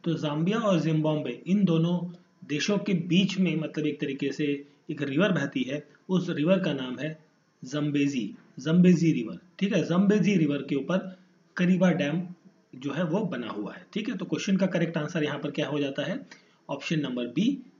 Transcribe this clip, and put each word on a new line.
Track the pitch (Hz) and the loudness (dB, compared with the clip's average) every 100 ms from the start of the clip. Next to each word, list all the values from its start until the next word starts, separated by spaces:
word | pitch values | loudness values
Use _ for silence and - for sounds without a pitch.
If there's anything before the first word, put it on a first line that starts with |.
तो | - | -2
Zambia | 151 151 147 170 220 | -2 -2 0 0 0
और | 220 175 | 2 2
जिम्बाब्वे, | 151 160 156 151 135 120 - | 2 2 2 0 -4 -8 0
इन | 202 190 | 2 4
दोनों | 160 170 175 175 - _ _ - | 4 2 0 -4 -12 _ _ -6
देशों | 147 - 202 | -4 0 -2
के | - | 0
बीच | 180 - 170 202 - | -2 2 2 2 0
में, | 180 151 | 0 0
मतलब | 151 - 147 | -4 -4 -4
एक | 143 | -4
तरीके | 143 135 139 | -6 -4 -4
से | 135 147 143 143 _ - | -2 -2 -2 -6 _ -12
एक | 156 | -6
river | 139 139 202 | -2 2 2
बहती | 165 139 143 | 2 -2 -2
है, | 127 147 - _ - | -4 -6 -10 _ -2
उस | 185 170 | -2 0
river | 143 156 190 | -2 2 2
का | 165 | 2
नाम | 139 127 123 | -2 -6 -6
है | 151 160 _ _ _ _ 127 | -8 -8 _ _ _ _ -8
Zambezi, | 147 147 143 143 135 101 - - - | -4 -2 0 0 0 -6 -8 -18 -10
Zambezi | 135 175 180 170 165 | 2 6 8 8 4
River। | 127 110 - _ - | 2 -2 -10 _ -6
ठीक | 196 | -2
है, | 208 | 0
Zambezi | - 175 202 208 175 190 | 2 2 4 4 4 4
River | 151 143 | 2 0
के | 131 143 | -2 -4
ऊपर | 143 185 - - _ _ _ - | 0 -2 -2 -16 _ _ _ -2
करीबा | 180 185 180 | 2 4 4
डैम | 151 147 160 175 - - _ _ 131 | 4 0 -2 -4 -12 -20 _ _ -10
जो | 139 | -8
है | 147 | -4
वो | 175 180 | -2 0
बना | 196 127 113 | -2 -4 -6
हुआ | 104 104 | -8 -8
है। | - - | -10 -10
ठीक | - 220 | -6 -6
है, | 202 | -6
तो | 185 | -4
question | 151 - 190 | -4 0 2
का | 185 | 2
correct | 175 165 165 | 2 0 -2
answer | 147 165 | -4 -2
यहाँ | 147 143 | -2 -4
पर | 147 | -6
क्या | 151 143 | -4 -2
हो | 147 | 0
जाता | 143 139 147 | -2 -2 -6
है? | 233 - - _ _ - | -6 -10 -20 _ _ -10
Option | 139 - 160 | -8 -2 -2
number | 135 123 120 | -2 -4 -4
बी | 139 226 277 - _ | 0 0 0 -8 _